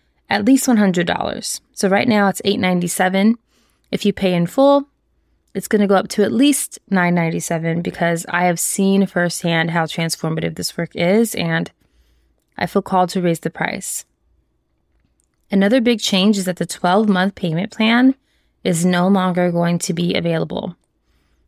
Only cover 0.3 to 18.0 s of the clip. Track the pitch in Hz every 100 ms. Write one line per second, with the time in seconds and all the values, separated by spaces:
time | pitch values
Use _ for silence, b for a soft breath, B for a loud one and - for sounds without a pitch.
0.3 | 208 208 269 - 226 196 175 170 - -
1.3 | - - - _ - 196 196 - 208 202
2.3 | - 202 202 185 180 175 - 185 190 208
3.3 | 233 _ _ _ _ - - 208 - 190
4.3 | 175 175 - 277 285 285 _ _ _ _
5.3 | _ _ 202 - 208 202 196 - - 202
6.3 | 226 285 277 - - - 190 175 175 165
7.3 | 170 - 165 165 165 175 - 170 170 -
8.3 | 175 180 175 - - 196 196 190 175 175
9.3 | - 175 165 165 170 160 - 165 - 160
10.3 | 160 165 160 175 - 170 - 170 208 233
11.3 | - 165 165 170 _ _ _ _ _ _
12.3 | _ _ - 175 202 196 190 180 190 175
13.3 | 165 165 - - - - - - _ _
14.3 | _ _ _ _ _ _ _ _ _ _
15.3 | _ - 196 202 262 233 233 - 190 202
16.3 | 202 180 175 170 - 180 196 214 185 190
17.3 | - 175 160 190 - 220 240